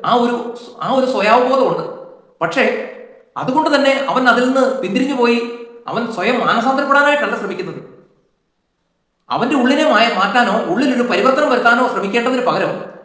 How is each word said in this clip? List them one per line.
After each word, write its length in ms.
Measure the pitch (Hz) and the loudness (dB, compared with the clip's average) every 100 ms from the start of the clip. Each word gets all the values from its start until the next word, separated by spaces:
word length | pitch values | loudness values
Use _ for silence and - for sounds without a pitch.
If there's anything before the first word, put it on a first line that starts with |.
ആ 100 | 170 | 0
ഒരു, 400 | 240 240 240 - - - - | 2 2 -2 -6 -12 -16 -10
ആ 100 | 170 | -2
ഒരു 140 | 262 254 | 0 0
സ്വയാവബോധമുണ്ട്. 1000 | 208 208 247 254 269 196 - - - - - _ _ | 0 4 4 4 2 2 -2 -6 -12 -16 -20 _ _
പക്ഷേ 540 | 165 262 220 214 - - - - _ - | -4 0 0 -2 -8 -14 -20 -20 _ -8
അതുകൊണ്ട് 380 | 247 285 320 | -2 0 2
തന്നെ 320 | 285 269 269 269 | 2 2 2 0
അവൻ 200 | 254 254 | 0 2
അതിൽ 160 | 247 | 2
നിന്ന് 380 | 254 269 254 - | 2 2 0 0
പിന്തിരിഞ്ഞു 320 | 185 254 277 | -2 -2 0
പോയി 520 | 254 240 233 - - - - - | 2 2 2 -2 -10 -16 -16 -8
അവൻ 260 | 190 233 | -6 -6
സ്വയം 340 | 180 202 247 - | -4 -2 0 0
മാനസാന്തരപ്പെടാനായിട്ടല്ല 920 | 220 240 269 285 277 285 294 208 214 | 0 0 -2 2 2 4 2 -2 -4
ശ്രമിക്കുന്നത്. 440 | 196 180 170 - - - _ _ _ _ _ _ _ _ _ _ _ _ _ | -6 -8 -10 -12 -16 -20 _ _ _ _ _ _ _ _ _ _ _ _ _
അവന്റെ 260 | 143 233 285 | -2 0 2
ഉള്ളിനെ 360 | 247 294 311 | 2 4 4
മായ-, 220 | 214 233 | 2 2
മാറ്റാനോ 500 | 190 196 247 208 220 | 0 0 2 2 0
ഉള്ളിലൊരു 380 | - 202 277 247 | -2 0 0 0
പരിവർത്തനം 480 | 202 180 247 277 277 | 0 2 2 2 2
വരുത്താനോ 380 | 247 233 240 247 | 2 2 2 0
ശ്രമിക്കേണ്ടതിന് 580 | - 196 233 240 254 - | -2 -2 -2 0 0 0
പകരം 540 | 170 165 - - - | -2 -2 -6 -12 -18